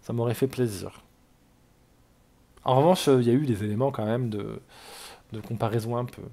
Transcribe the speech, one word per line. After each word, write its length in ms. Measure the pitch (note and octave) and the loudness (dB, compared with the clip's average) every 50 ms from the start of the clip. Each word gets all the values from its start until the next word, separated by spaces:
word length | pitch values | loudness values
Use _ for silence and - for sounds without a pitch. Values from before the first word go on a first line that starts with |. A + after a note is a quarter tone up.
| _ | _
Ça 100 | - A#2 | -6 -4
m'aurait 220 | A#2 A#2 A#2+ A#2+ | -2 0 -2 0
fait 120 | - C3+ C3 | 0 -2 -2
plaisir. 540 | - - B2+ A#2 G#2 F#2 F#2 G2 - - - _ _ _ _ _ _ _ _ _ _ _ _ _ _ _ _ _ _ _ _ _ _ _ _ _ _ _ _ _ _ - - | 0 -2 -2 -2 -2 -6 -10 -12 -14 -16 -20 _ _ _ _ _ _ _ _ _ _ _ _ _ _ _ _ _ _ _ _ _ _ _ _ _ _ _ _ _ _ -8 0
En 140 | - B2+ C3 | 2 4 6
revanche, 300 | C#3+ E3 F#3 F3+ - - | 6 6 4 4 4 4
il 160 | C3+ B2+ A#2+ | 4 6 6
y 60 | A#2 | 4
a 40 | A#2 | 4
eu 120 | C3 D#3 | 4 2
des 200 | C3+ A#2 F#2+ G#2+ | 2 0 -2 0
éléments 260 | G#2 G#2 A2 C3 C#3 | -2 -2 0 -2 -2
quand 140 | C3+ - A2 | -2 -2 -2
même 240 | G#2+ A2+ B2 B2+ A#2 | -2 -2 -2 -2 -4
de, 320 | G#2+ G#2 G#2 G#2+ A2 A2 - _ - - - - - - - - - - _ _ - | -4 -6 -6 -8 -10 -12 -14 _ -20 -20 -20 -20 -20 -18 -18 -20 -20 -20 _ _ -12
de 80 | A2 | -12
comparaison 560 | G#2 - A#2 G#2 - A2+ G#2 A#2 G#2+ A2+ A#2+ A#2+ | -8 -8 -6 -2 -2 0 0 -2 -2 -2 -4 -4
un 80 | B2 | -4
peu. 160 | B2+ - - F#2+ - | -6 -10 -14 -16 -16